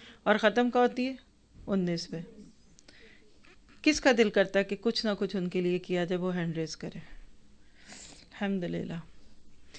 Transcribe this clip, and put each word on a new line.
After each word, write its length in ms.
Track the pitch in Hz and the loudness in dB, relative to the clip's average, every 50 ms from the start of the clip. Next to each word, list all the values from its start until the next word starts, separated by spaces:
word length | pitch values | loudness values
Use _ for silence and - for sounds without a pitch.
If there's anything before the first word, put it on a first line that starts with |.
| - - - - _ 196 | -20 -20 -20 -2 _ 2
और 100 | 214 208 | 2 4
ख़त्म 320 | - 214 220 240 247 247 | 4 2 4 4 2 4
कब 100 | 233 247 | 4 4
होती 260 | 247 240 247 254 247 | 4 4 2 0 -4
है? 120 | 262 269 - - _ _ _ _ _ _ - - - | -4 -4 -8 -16 _ _ _ _ _ _ -16 -6 -2
उन्नीस 380 | 208 196 180 175 170 170 - | 0 0 0 0 -2 -4 -6
पे। 180 | - - 165 165 - - - - - - _ _ _ - - _ - - - - - - - - - - - - - - - - - - - - | -8 -10 -10 -12 -12 -16 -20 -20 -20 -20 _ _ _ -20 -20 _ -20 -20 -20 -20 -20 -20 -20 -20 -20 -20 -20 -20 -20 -20 -20 -20 -20 -20 0 2
किसका 300 | 302 302 - - 285 247 | 2 2 4 4 4 6
दिल 160 | 214 226 208 | 6 4 4
करता 300 | - 208 196 190 - 196 | 6 4 2 4 2 0
है 60 | 196 | 0
कि 100 | 196 202 | 0 -4
कुछ 300 | 196 - 233 - - - | -2 -2 -2 -2 0 -2
ना 80 | 220 202 | -2 -2
कुछ 220 | 196 208 185 - | -2 -2 -4 -2
उनके 260 | 196 175 180 175 185 | -2 -4 -2 -2 0
लिए 180 | 180 180 180 180 | 0 0 0 -2
किया 260 | 180 - 185 175 175 | -2 -2 -2 -2 0
जाए? 120 | 170 185 175 | 0 -2 -2
वो 120 | 180 185 | -2 -2
hand 260 | 180 180 165 170 156 | -2 -2 -2 -4 -4
raise 200 | 160 160 156 - | -4 -6 -6 -8
करें। 260 | - - - - - | -10 -12 -12 -12 -12
अल्हम्दुलिल्लाह। 2000 | - - - - - - - - - - - - - - - - - - - - - - - - - - - - 208 196 196 190 175 170 170 170 170 175 165 170 - - - - - - - - - - - - - - - | -16 -16 -16 -18 -18 -20 -20 -20 -20 -20 -20 -20 -20 -20 -20 -20 -20 -20 -20 -20 -20 -20 -20 -20 -20 -20 -8 -4 -2 -2 -2 -2 -2 -4 -4 -6 -6 -6 -8 -10 -12 -14 -18 -20 -20 -18 -20 -18 -18 -18 -18 -18 -20 -20 -18